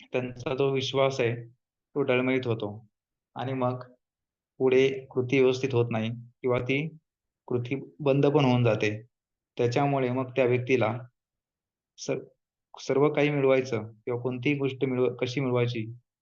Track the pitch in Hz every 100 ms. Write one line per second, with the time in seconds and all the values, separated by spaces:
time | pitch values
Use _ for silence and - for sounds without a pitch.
0 | - 127 123 - 151 131 139 135 123 135
1 | 135 135 117 117 - _ _ _ _ 147
2 | 127 127 127 131 123 113 104 110 - _
3 | _ _ _ 127 131 131 127 123 - _
4 | _ _ _ _ _ - 131 127 135 135
5 | - 131 123 135 127 127 131 117 120 113
6 | 113 120 - _ 127 123 123 139 156 -
7 | _ _ _ _ - 120 120 139 - -
8 | 143 139 143 147 131 123 120 107 107 104
9 | - _ _ _ _ - 123 143 143 139
10 | 127 127 127 135 123 123 123 131 110 120
11 | - _ _ _ _ _ _ _ _ -
12 | - 131 - _ _ _ _ - - 135
13 | 151 147 147 143 135 131 127 110 107 -
14 | 127 120 127 123 147 139 135 123 135 123
15 | 123 - 127 143 131 123 120 117 110 -
16 | _ _